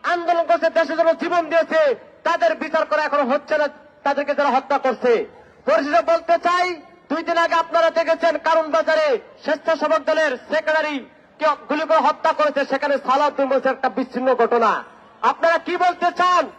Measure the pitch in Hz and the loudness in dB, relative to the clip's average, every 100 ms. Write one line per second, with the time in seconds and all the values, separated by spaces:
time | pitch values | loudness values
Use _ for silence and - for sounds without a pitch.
0 | 277 349 339 339 330 339 330 330 320 320 | -2 -2 0 0 2 0 2 0 0 2
1 | 330 330 339 349 311 330 311 320 294 233 | 2 2 0 -2 0 0 2 2 2 0
2 | - - 311 339 330 320 302 320 302 302 | -8 -6 -4 0 0 0 -4 -4 -2 -2
3 | 302 285 254 285 - 302 294 - - - | 0 -2 0 -2 -2 -2 -2 -6 -20 -8
4 | 277 277 285 277 277 247 262 277 262 220 | -4 -4 -2 -2 0 0 -2 -2 -2 -2
5 | 247 220 143 - - - - 311 285 330 | 0 0 -2 -14 -20 -8 0 0 2 0
6 | 320 330 330 339 - 359 370 330 - - | 2 -2 0 0 2 0 -2 -4 -14 -20
7 | _ 311 320 330 339 330 330 330 330 320 | _ -6 -2 0 0 0 0 0 2 0
8 | 320 320 330 302 311 330 311 320 311 311 | -2 0 0 0 0 0 0 -2 0 0
9 | 302 226 - - - 302 - 320 294 311 | 0 -2 -6 -10 -6 -4 -2 -2 0 0
10 | 302 311 311 247 - 311 311 311 302 285 | 0 0 0 -4 -4 -4 0 -2 -2 -6
11 | 208 _ _ - 302 - - 302 311 320 | -12 _ _ -2 -2 -2 -4 -4 2 2
12 | 277 311 320 311 302 285 269 269 285 277 | 2 0 -2 0 0 0 -2 -2 -2 -2
13 | - 269 294 277 269 269 262 254 254 220 | 0 0 0 0 0 0 0 -2 -4 -4
14 | 254 240 262 247 226 240 226 156 - - | -6 -2 0 2 2 2 0 -2 -8 -20
15 | - - 233 277 330 330 - 349 359 349 | -20 -2 -2 2 0 0 -2 0 0 0
16 | 349 - 349 359 285 | -4 0 2 2 0